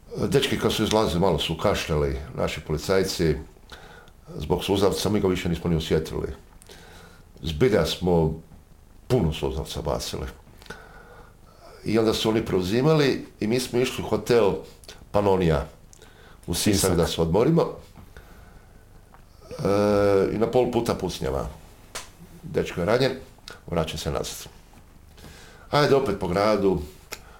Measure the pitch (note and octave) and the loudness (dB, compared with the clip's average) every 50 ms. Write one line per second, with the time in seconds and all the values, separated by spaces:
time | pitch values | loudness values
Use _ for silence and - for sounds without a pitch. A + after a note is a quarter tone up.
0 | - - A#3+ E3 B2 G#2 G2 C#3 C3 - A2+ G#2+ - A2 - - A2 F#2+ G#2+ A2 | -20 -14 -8 -6 -2 0 2 2 2 0 0 0 0 0 0 0 0 2 2 2
1 | A2 F2 D2+ E2+ F#2+ F#2+ E2 C#2+ - - E2 - - G#2 F#2+ F#2+ - - D#2+ D2+ | 2 2 2 2 2 2 2 0 -2 -4 -4 -2 0 0 0 0 -2 -2 -2 0
2 | D2 C#2 C2 C2 D2 - - - F#2 F2+ - D#2+ - - D#2 D2 - - F#2+ F#2+ | 0 -2 -2 -6 -8 -10 -6 -4 -4 -4 -4 -6 -6 -6 -6 -4 -2 0 0 0
3 | F#2+ - - - E2+ D#2+ C#2+ C#2 - - - - - - - - - - - - | 0 0 0 0 0 0 0 -2 -6 -14 -20 -20 -20 -20 -20 -20 -20 -20 -20 -20
4 | - - - - - - F3 - D2 - F#2 F2 - - G2+ F#2+ G2+ F#2+ - - | -20 -20 -20 -20 -20 -14 -12 -8 -4 -2 -2 -2 0 0 0 2 2 2 2 0
5 | - F#2+ G#2 G2+ G2 F#2+ F2+ E2+ - F2+ E2+ D#2+ - F2 E2+ D#2 D#2 - F2+ D#2 | 0 0 0 2 2 0 0 0 -2 -2 -2 -2 -2 0 0 0 0 0 0 0
6 | - - - - - - D#2 - - - - - - - - - - - - - | 0 -2 -6 -8 -8 -8 -10 -12 -16 -20 -20 -20 -20 -20 -20 -20 -20 -20 -20 -20
7 | - - - - - - - - - D#2 D#2 D2 - B2+ G#2 F#2 D#2+ D#2 - - | -20 -20 -20 -20 -20 -20 -18 -10 -8 -6 -2 0 2 2 2 2 0 0 -2 -2
8 | F2 F2+ F2 E2+ D#2+ D2+ - - - - - - - - - - - - - - | 0 2 2 2 2 0 -2 -6 -12 -18 -20 -20 -20 -20 -20 -20 -20 -20 -20 -14
9 | - - B2+ B2 F2+ D#2 D2+ - D2+ C2+ B1+ C#2 - - - - - D2 B1+ A1+ | -4 0 0 2 2 0 -2 -2 -4 -4 -4 -6 -8 -8 -8 -6 -4 -4 -4 -4
10 | - - - - C#2 C#2 - - - - - - - - - - - - - - | -4 -6 -8 -8 -10 -10 -12 -16 -20 -20 -20 -20 -20 -18 -18 -18 -20 -20 -20 -20
11 | - - - - - - - - - - - - - - - - - - G#2+ A2+ | -20 -20 -20 -20 -20 -20 -20 -20 -20 -20 -20 -20 -20 -20 -20 -10 -4 0 2 2
12 | A2 A2 G#2+ - - A2 A2 A2+ - - - F#2 F2+ F2+ G#2 B2 C3 D#3 D#3+ D#3 | 4 2 2 2 2 2 2 0 0 0 0 0 0 0 0 2 4 4 4 4
13 | C#3+ C3 - - - - - - G#2 G#2 A#2 B2+ B2 - - B2 B2+ B2 - - | 4 2 0 -2 -6 -10 -8 -6 -2 0 0 0 -2 -2 -2 0 0 0 -2 -4
14 | - - G#2+ G#2 - - B2 A#2 G#2 F#2+ - - - - - - - - - - | -4 -2 -2 -2 2 2 4 4 4 4 2 -2 -6 -12 -18 -20 -20 -20 -20 -20
15 | - - - G#2 G2+ G2+ F#2+ F#2 F2+ E2 D#2 C#2 - - - - - - - - | -8 -2 0 2 4 4 4 4 4 2 2 2 0 -4 -10 -20 -20 -20 -20 -20
16 | - - - - - - - - - - F2 - - G#2 G2 F#2+ - F#2+ F2 E2+ | -20 -20 -20 -20 -20 -20 -20 -14 -8 -6 -4 0 0 2 2 2 2 2 2 2
17 | E2 D#2 - - E2+ E2 E2 G2+ B2 D3 E3 E3 - - - - - - - - | 2 0 0 0 0 2 2 4 4 4 4 2 2 0 -4 -10 -16 -20 -20 -20
18 | - - - - - - - - - - - - - - - - - - - - | -20 -20 -20 -20 -20 -20 -20 -20 -20 -20 -20 -20 -20 -20 -20 -20 -20 -20 -20 -20
19 | - - - - - - - - - - - - - F#2+ G2+ G2+ G2+ G#2 G#2 G2+ | -20 -20 -20 -20 -20 -20 -20 -20 -18 -14 -8 -4 -2 0 2 2 4 4 4 4
20 | G2+ G2+ G2+ G2 F#2+ - - G#2 A2+ A2+ A#2 B2+ B2 - A#2+ A#2+ A#2 A2 G2+ - | 4 4 4 4 4 2 2 0 0 2 2 2 2 2 0 0 0 0 -2 -2
21 | - F2 - - - C2 C2 C2+ A#1+ - - - - - - - - - - - | -4 -6 -4 -4 -4 -4 -4 -4 -6 -8 -10 -14 -18 -20 -20 -20 -18 -16 -14 -14
22 | - - - - - - - - - - - F#2+ E2+ - - F2+ E2+ G2 A2+ B2+ | -14 -16 -20 -20 -20 -20 -20 -18 -14 -6 -4 -4 -4 -2 -4 -2 0 2 2 2
23 | C3+ C3 - - - - - - - - - - - - E2+ E2 D#2+ - - D2+ | 2 0 -2 -4 -12 -18 -20 -20 -20 -20 -20 -18 -10 -4 -2 -2 -2 -2 -4 -6
24 | - D#2+ C#2 A#1+ - - - - - - - - - - - - - - - - | -6 -4 -4 -4 -6 -6 -10 -12 -14 -18 -20 -20 -20 -20 -20 -20 -20 -20 -20 -20
25 | - - - - - - - - - - - - - - - C#3+ D3 B2+ C3+ C3+ | -20 -20 -20 -20 -20 -20 -20 -20 -20 -20 -20 -20 -6 0 2 4 4 6 4 4
26 | - G2+ G2 - G2 F2 F2 G2 G2+ A2 G#2+ G2 F#2+ F#2+ F#2 D#2 D2+ - - - | 4 0 -2 -2 -2 0 2 2 4 4 4 4 2 2 2 0 -2 -8 -14 -20
27 | - - - - - - - - | -18 -16 -16 -16 -16 -18 -20 -20